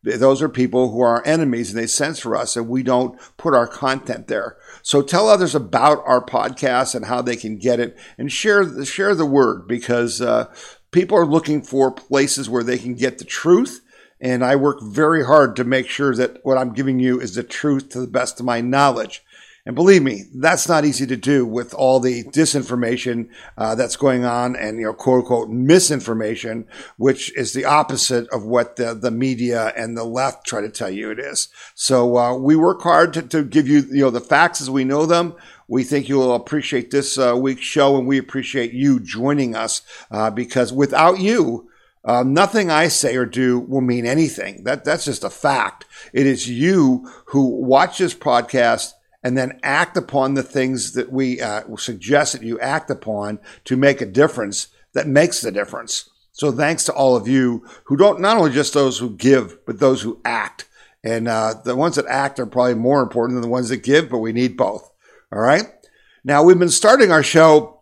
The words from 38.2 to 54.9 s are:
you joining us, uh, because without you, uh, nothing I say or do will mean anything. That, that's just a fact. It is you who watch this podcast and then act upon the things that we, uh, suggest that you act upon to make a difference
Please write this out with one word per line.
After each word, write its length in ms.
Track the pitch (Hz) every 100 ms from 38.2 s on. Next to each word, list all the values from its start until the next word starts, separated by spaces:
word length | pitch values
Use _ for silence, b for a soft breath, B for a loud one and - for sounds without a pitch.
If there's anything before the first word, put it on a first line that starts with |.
| 131 139 127 139 120
you 300 | 123 143 127
joining 540 | 92 110 131 147 127 113
us, 260 | 113 - B B B
uh, 220 | 107 110
because 400 | 107 120 131 113
without 480 | 131 143 135 165 190
you, 500 | 190 240 - 117 - b b b -
uh, 140 | 120
nothing 480 | 127 143 202 226 185
I 180 | 151 165
say 280 | - 135 127
or 100 | 120
do 340 | 131 127 123
will 220 | - 135
mean 240 | 127 123 117
anything. 600 | 143 156 - 98 95 98
That, 200 | 143 147
that's 200 | 160 147
just 180 | 117
a 60 | 101
fact. 540 | - 143 135 98 - - B B
It 140 | 127 139
is 200 | 123 120
you 640 | 120 160 190 139 127 B B -
who 180 | 139 131 117 127
watch 320 | 135 180 -
this 160 | 180
podcast 760 | - 147 120 120 131 120 117 - _ _ _
and 120 | 127 131
then 240 | 127 -
act 340 | 131 143 170 180
upon 380 | - 135 131 139
the 80 |
things 500 | 127 143 131 127 101
that 180 | 131 123
we, 300 | 131 131 123
uh, 220 | 117 104 107 107
suggest 560 | - 104 90 120 123
that 100 | 131
you 160 | 110 117
act 320 | 127 151 -
upon 480 | 117 - 104 104 107 B B
to 120 | - 127
make 260 | 139 135
a 40 | 107
difference 640 | 101 156 127 104 98 - _ _